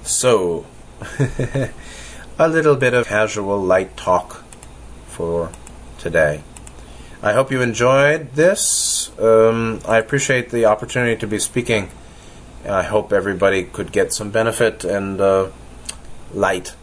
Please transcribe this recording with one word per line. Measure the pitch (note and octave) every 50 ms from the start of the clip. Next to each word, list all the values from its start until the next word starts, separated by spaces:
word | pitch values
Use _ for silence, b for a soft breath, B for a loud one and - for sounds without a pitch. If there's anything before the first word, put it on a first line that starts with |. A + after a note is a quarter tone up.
| -
So, | - - - - B2+ A#2+ G#2 F#2 F2 E2+ D#2+ - - - - - - - -
<laughs> | - - - - C#3+ B2+ - - C3 B2+ - C#3 C3 A2 - - - - - - - - - - - - - -
a | D#3+
little | E3 D#3+ E3 D3+ D3+ C#3+
bit | C3 B2+ B2+ A#2+
of | B2 A#2
casual, | - G2+ G#2+ A2 G#2+ G#2+ G#2+ G2+ G2 G2+ G2+
light | F#2+ F#2 F#2 F#2+ F#2+ F#2+ -
talk | - - F#2+ F#2 F2 - - - - - - - - - - - - - - - - - -
for | - - F2 E2+ E2+ E2+ E2+ D#2+ - - - - - - - - - -
today. | - F2 E2 E2 D#2+ D2 D2+ D2+ D2 - - - - - B B B B B B B B B B
I | - G#2 G#2
hope | B2 C3+ -
you | C#3 B2+
enjoyed | B2 A#2+ A2 G2+ A#2+ B2+ C3 C3+ C#3 C#3+ D3+ D#3+ D#3 B2 B2+
this. | D3 D#3 F3+ G3+ - - - - - - - - - - - - -
Um, | G#2+ A2+ A2+ A2 A2 A2+ A2+ A2+ A2+ A2+ A2+ - -
I | - A2
appreciate | A2+ A2 - - C#3 C3+ - C3 B2 A#2+ -
the | - A#2+ A2+
opportunity | G#2+ G#2+ - - - - B2+ B2 A#2+ A2+ A2
to | -
be | G#2 G#2+
speaking. | G2+ - - - B2+ A#2+ - A#2 G#2+ G2 - B B B B B B B B B B B B - - -
I | - G2+ F#2+
hope | F2+ E2+ G#2 G#2+ - - G#2
everybody | G2 F#2+ G2+ G2 F2+ G2 G2 G2 F#2+ F2+
could | E2+ - - G2 E2
get | - G2 F#2+ - -
some | - G#2+ G#2
benefit | G#2 A2 A2+ A#2 A2 - A#2 A2 - - -
and, | F2 G2 G2+ G2 G2 G2 F#2+
uh, | G2 G2 F#2+ F#2+ F#2+ F#2 - - - - - - - - - - - - - - - - -
light. | F#2+ G2 F#2+ F#2+ F#2 F2+ - - -